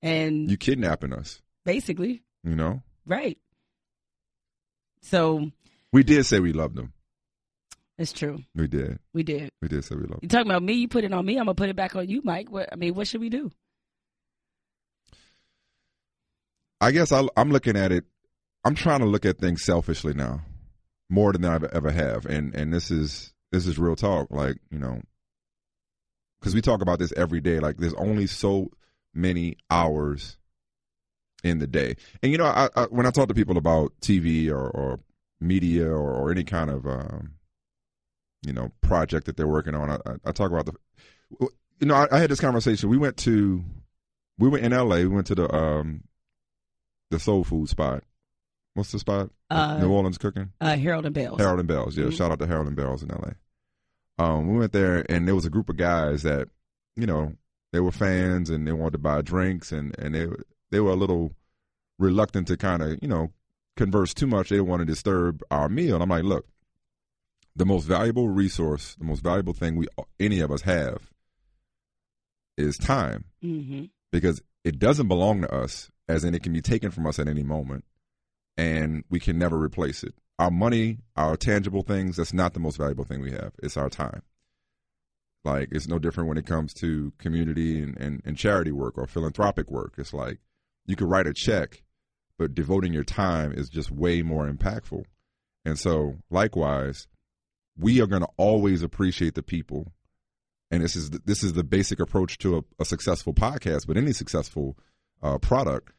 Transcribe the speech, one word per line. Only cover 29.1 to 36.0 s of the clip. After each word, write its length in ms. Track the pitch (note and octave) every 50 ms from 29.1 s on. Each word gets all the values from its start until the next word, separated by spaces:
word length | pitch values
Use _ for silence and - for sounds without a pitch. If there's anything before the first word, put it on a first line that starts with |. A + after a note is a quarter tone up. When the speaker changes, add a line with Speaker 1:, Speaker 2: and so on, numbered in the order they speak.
| _
Speaker 2:
many 420 | - F2 F#2 F2+ F2 E2+ E2+ D2 _ _ _
hours 680 | D#2+ E2+ E2+ D#2+ D2+ D2+ D2 D2 C#2+ C#2 - - - _ _ _ _ _ _ _ _ _ _ _ _ _ _ _ _ _ _ _ _ _ -
in 140 | F2 E2+ D#2+
the 80 | D2+
day. 300 | C2+ B1 D#2 C#2 A#1+ A#1+ - - - - - -
And, 100 | C3+ D3
you 60 | D#3+
know, 80 | E3+
I, 220 | D3 - - C#3 B2 -
I, 100 | - B2
when 220 | G2 A2 A#2+ B2
I 40 | B2+
talk 180 | B2 D3 C3+ G#2+
to 60 | G2
people 240 | G#2+ G#2 - F#2 F2
about 340 | D2 E2 E2 D#2+ D#2 C#2 - _
T 180 | - - G#2 F#2
V 320 | E2 E2 D#2+ D#2+ D#2+ D#2
or, 180 | D2+ C2+ C2 C2
or 300 | - - C#2 C2 B1+ - - _ _ _ _ _ _ _
media 480 | D#2+ E2+ F#2 F#2+ F2 F2 E2 E2+ E2 D#2+
or, 240 | D#2+ D#2